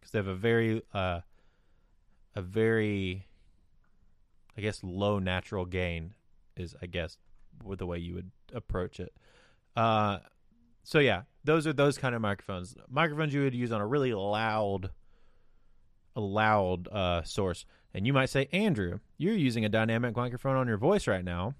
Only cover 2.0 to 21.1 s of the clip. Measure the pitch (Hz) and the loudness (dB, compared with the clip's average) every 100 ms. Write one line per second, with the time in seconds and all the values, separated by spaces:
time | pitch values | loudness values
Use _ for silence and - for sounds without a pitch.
2 | _ _ - - 90 104 110 113 107 101 | _ _ -12 -10 -4 2 2 4 2 0
3 | 95 92 95 - - _ _ - _ _ | -2 -6 -10 -20 -20 _ _ -20 _ _
4 | - _ _ _ _ - 104 98 95 90 | -20 _ _ _ _ -6 -4 -4 -6 0
5 | 101 104 92 92 - 104 90 92 90 85 | 2 2 2 -2 -2 -6 -4 -2 -2 -4
6 | 82 - _ _ _ - 85 - 87 85 | -8 -16 _ _ _ -12 -12 -12 -8 -6
7 | 82 - _ - - - 90 95 90 87 | -6 -10 _ -20 -20 -20 -12 -8 -6 -6
8 | 87 90 92 - - 120 - 95 90 - | -6 -10 -12 -18 -14 -14 -6 -4 -4 -8
9 | 90 - _ - _ _ _ - 113 107 | -14 -14 _ -20 _ _ _ 0 2 4
10 | 107 101 - _ _ _ _ _ - 160 | 2 0 -8 _ _ _ _ _ 0 4
11 | 139 92 104 _ 139 160 156 139 143 135 | 4 2 -2 _ 0 2 2 2 2 4
12 | 135 117 107 101 - 95 90 - - 131 | -2 0 -2 -2 -6 -10 -10 -14 -8 -2
13 | 165 147 156 139 139 123 123 110 104 143 | -2 0 -2 2 0 0 -2 -2 0 0
14 | 131 110 98 107 113 110 104 98 95 - | 0 0 0 0 0 2 0 -2 -4 -12
15 | - - - - _ - _ - _ _ | -20 -20 -20 -20 _ -20 _ -20 _ _
16 | _ - 101 101 110 107 92 90 90 104 | _ -6 -2 2 4 6 4 0 -4 -2
17 | 90 87 78 - 95 87 - - _ - | 0 0 -2 -2 -2 -2 -10 -20 _ -4
18 | 104 139 131 139 139 180 220 135 90 104 | 2 2 2 0 0 0 0 0 -2 -4
19 | - _ 160 220 139 117 107 110 113 113 | -12 _ -2 2 2 2 2 2 2 0
20 | 120 113 123 120 139 131 123 107 127 202 | 0 -2 -4 -4 -2 0 2 2 2 2
21 | - | 2